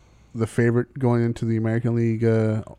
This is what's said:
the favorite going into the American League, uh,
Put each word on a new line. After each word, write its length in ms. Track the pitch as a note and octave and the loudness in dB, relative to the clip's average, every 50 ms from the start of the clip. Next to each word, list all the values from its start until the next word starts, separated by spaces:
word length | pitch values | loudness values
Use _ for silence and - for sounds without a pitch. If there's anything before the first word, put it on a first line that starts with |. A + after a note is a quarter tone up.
| - - _ _ _ _ - | -20 -20 _ _ _ _ -6
the 140 | A#2 A2 | -4 -4
favorite 500 | - - - A#2 A#2+ A#2 A#2+ B2+ - - | -2 0 2 2 2 2 0 -2 -2 -6
going 240 | C#3+ B2+ A#2+ A#2+ A#2 A#2 | -2 0 2 2 2 0
into 180 | A#2 A2+ - A#2+ | -2 -2 -4 -2
the 140 | A2+ A2+ | -2 -2
American 360 | A2 A2+ A2+ A2 A#2 A2+ A#2+ A#2 | 0 0 0 -2 0 0 0 0
League, 280 | A#2 A#2 A2+ A2+ A2 A#2 | 0 0 0 0 0 2
uh, 400 | A2+ A2+ A2+ A2 A2 A2 A2 - - - | 2 2 2 2 0 0 -2 -6 -10 -18